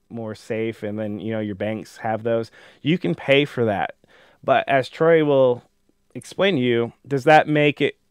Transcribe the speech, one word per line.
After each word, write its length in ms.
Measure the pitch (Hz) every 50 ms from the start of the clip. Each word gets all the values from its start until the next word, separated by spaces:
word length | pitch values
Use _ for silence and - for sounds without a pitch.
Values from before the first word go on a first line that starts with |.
| _ _
more 240 | - 117 113 110 107
safe, 480 | - - - 117 110 110 117 107 - -
and 160 | 104 104 107
then, 220 | 110 104 104 101
you 120 | 80 110 113
know, 80 | 110
your 140 | 107 104 101
banks 440 | 95 107 107 110 107 87 - - -
have 240 | - 113 110 107 110
those. 280 | 117 117 113 113 - - - - - - _ -
You 160 | 135 170 180
can 160 | - 170 170
pay 300 | - - - 139 139 147
for 200 | 143 - - 117
that. 320 | 110 101 92 80 - - _ _ _ _ _ _ _ _ _ -
But 240 | - 131 113 - -
as 200 | 135 135 123 -
Troy 360 | - - 160 165 165 160 156
will 380 | 147 143 135 131 127 123 120 - _ _ _ _ _ _ _ _ _ -
explain 420 | - - - - - 185 202 185
to 60 | 135 123
you, 300 | 123 120 117 117 113 - _ _
does 180 | 127 139 139 123
that 240 | 160 156 156 - -
make 320 | 151 147 147 147 139 -
it 160 | 147 - - _ _ _